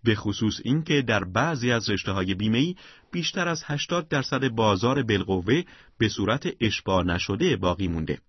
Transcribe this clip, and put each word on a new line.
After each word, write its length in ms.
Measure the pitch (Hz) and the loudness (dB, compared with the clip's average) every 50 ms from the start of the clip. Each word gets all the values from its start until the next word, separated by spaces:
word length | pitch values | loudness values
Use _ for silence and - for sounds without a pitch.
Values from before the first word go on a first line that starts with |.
| - | 2
به 100 | 113 107 | 2 0
خصوص 460 | 101 - 104 101 - 113 107 101 - - | 2 0 -4 -2 0 0 0 0 -2 -2
اینکه 380 | 113 135 160 160 160 156 143 | 0 0 0 2 2 0 0
در 220 | 127 113 113 101 95 | 2 2 0 0 0
بعضی 460 | 90 92 110 135 165 165 127 117 123 | 0 0 0 0 0 0 0 0 2
از 200 | 120 117 107 - | 2 2 2 0
رشته‌های 440 | 104 92 - - 95 98 92 92 98 | -2 -2 -2 -2 -2 0 0 0 0
بیمه‌ای 400 | 92 104 110 110 120 143 175 180 - - - - - _ _ | 0 0 2 2 2 2 0 -2 -8 -14 -20 -20 -20 _ _
بیشتر 360 | - 175 165 156 - 190 175 170 | -6 -4 -4 -4 -4 -2 -2 -2
از 140 | 165 156 - | -2 -4 -4
هشتاد 420 | - 147 143 - - 170 175 165 165 | -6 -4 -6 -4 -2 -4 -4 -2 -2
درصد 400 | 165 143 127 - 147 131 135 131 | -2 -2 -2 -2 -2 0 0 0
بازار 540 | 113 110 113 107 101 95 104 120 135 143 | 2 2 4 4 4 4 2 2 2 2
بالقوه 600 | 127 110 107 98 87 - 95 92 87 95 123 165 180 - - - - - _ _ | 2 2 0 0 2 0 -2 -2 2 2 0 0 0 -4 -14 -20 -20 -20 _ _
به 100 | 113 107 | 0 0
صورت 400 | - - 101 95 113 143 - 175 - _ | 2 0 0 0 0 -2 -2 -6 -4 _
اشباع 440 | 117 107 - - - - 95 92 87 | -2 -2 -2 -2 -2 0 0 2 2
نشده 520 | 87 85 90 - - 98 107 165 185 135 | 0 0 -2 -2 -4 -2 0 2 0 0
باقی 320 | 98 95 90 87 87 98 90 | 2 0 0 0 0 -2 -2
مونده. 300 | 85 82 80 78 78 - _ | -2 -4 -2 -4 -6 -6 _